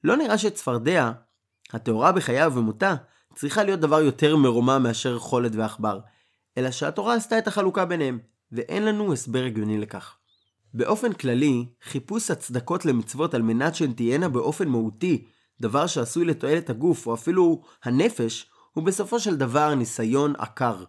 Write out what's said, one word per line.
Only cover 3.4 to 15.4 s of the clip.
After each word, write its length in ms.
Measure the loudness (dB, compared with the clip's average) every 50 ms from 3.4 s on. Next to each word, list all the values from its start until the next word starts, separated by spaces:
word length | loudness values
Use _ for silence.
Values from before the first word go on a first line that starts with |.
| -6 -2 0 0 2
להיות 160 | 2 2 2
דבר 220 | 2 4 4 4
יותר 340 | 4 4 2 4 2 4 6
מרומם 480 | 6 6 6 6 4 4 4 4 4 4
מאשר 360 | 2 0 -2 -2 -4 -4 -4
חולת 320 | -4 -2 0 0 0 0 0
ועכבר, 440 | -2 -2 -4 -4 -4 -4 -2 -2 -4 -10 -18 _ _ _ _ _ _ _ _ _
אלא 140 | -4 -4 -4
שהתורה 440 | -4 -4 -6 -4 -4 -4 -2 0 0
עשתה 220 | -2 0 0 -2
את 100 | 0 0
החלוקה 380 | 0 -2 0 0 0 2 0 0
ביניהם, 340 | 0 0 0 0 -2 -2 -6 -10 _ _ _ _ _
ואין 340 | -8 -8 -6 -4 -2 0 0
לנו 280 | 0 0 0 0 -2 -2
הסבר 300 | -2 -4 -4 -2 -2 -2
הגיוני 340 | -2 -2 -2 -2 -2 -2
לכך. 380 | -2 -4 -6 -10 -14 -14 -16 -20 _ _ _ _ _ _ _ _ _ _ _ -4
באופן 400 | -4 0 0 0 0 0 -4 -4
כללי, 520 | -2 -2 0 0 2 2 2 2 0 -2 -6 _ _ -18
חיפוש 480 | -10 -10 -10 -8 -4 -6 -6 -2 -4
הצדקות 540 | -6 -6 -6 -6 -6 -6 -4 -2 -4 -2 0
למצוות 480 | 0 0 0 -2 -4 -4 -4 -4 -2 0
על 80 | 0
מנת 340 | 0 0 0 0 0 -2 0
שהן 180 | -2 -2 -2 -2
תהיינה 360 | -2 0 0 2 2 0 0
באופן 380 | 0 0 0 -2 -2 -2 -2
מהותי, 580 | 0 0 0 0 -2 -4 -2 0 0 0 0 -2 _ _ _